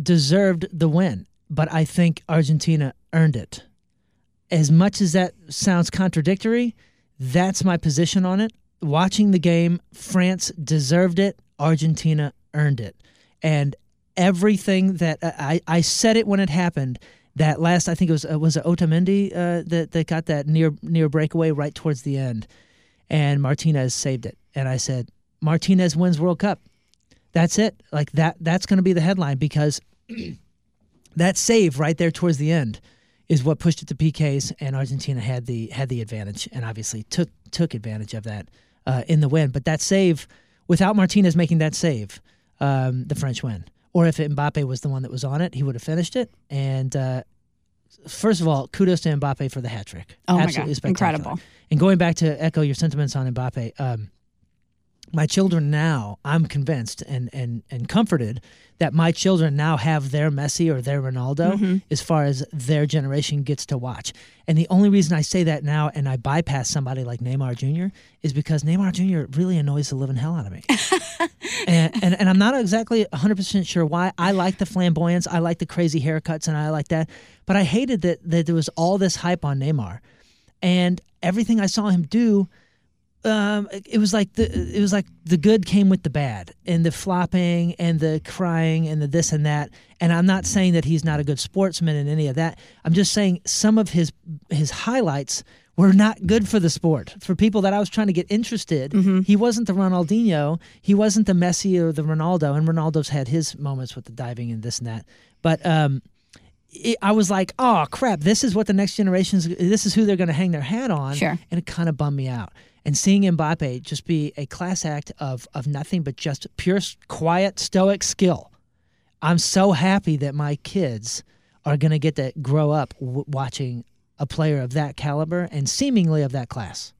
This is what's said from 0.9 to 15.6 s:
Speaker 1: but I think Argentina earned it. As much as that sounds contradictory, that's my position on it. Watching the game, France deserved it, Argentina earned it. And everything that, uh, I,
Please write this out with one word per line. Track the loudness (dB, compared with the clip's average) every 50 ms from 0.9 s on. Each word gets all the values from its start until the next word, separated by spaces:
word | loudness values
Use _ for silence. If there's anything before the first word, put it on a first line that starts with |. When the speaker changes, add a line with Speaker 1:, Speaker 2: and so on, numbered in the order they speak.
| 2 2 2 2 -2 -4 -10 _ _ _ _ -8
Speaker 1:
but | -2 -2 -2 0 0
I | 0 0
think | 0 2 2 2 2 2 -2 -4 0
Argentina | 2 2 4 4 2 2 2 2 2 2 0 -2 -4 _ _ -2 2
earned | 4 4 4 2
it. | 0 -6 -10 -14 -20 -20 _ _ _ _ _ _ _ _ _ _ _ _ _ _ _ _ -2
As | 2 2 4 6
much | 6 6 6 4 2 0
as | 0 2 2
that | 2 2 0 -4 _ _
sounds | -14 -8 -2 0 2 4 2 2 0
contradictory, | 0 0 0 0 0 0 0 0 0 0 0 0 0 0 0 -2 -4 _ _ _ _ _ _ _ _ -10
that's | -6 -2 0 2 2 2 0 0 0
my | 0 0
position | 2 0 0 0 0 0 2 2 0 0
on | 2 0 0
it. | -2 -2 -6 _ _ _ _ -8
Watching | -4 -2 2 2 2 2 2 2 4 4
the | 4 4
game, | 4 4 4 4 2 2 0 -2 _ _ _
France | -18 -10 -2 0 2 2 2 0 -2 -6 -8 -8 -8 -4
deserved | -2 0 0 2 2 4 4 4 4 2 2
it, | 0 0 -2 _ _ _ _ -2
Argentina | 0 2 2 2 2 0 0 0 0 0 2 0 0 -4 -6 _ _ _ -2
earned | 0 0 0 0 -2
it. | -4 -10 -12 _ _ _ _ _ _ _ _ -4
And | -2 0 2 2 0 -2 -4 _ _ _ _ _ _ _ -2
everything | 2 2 2 2 4 2 2 2 2 0 0 2 2 2 2 0
that, | 0 -2 -2 -2 -2 -4
uh, | -6 -6
I, | -4 -4 -2 -2 -2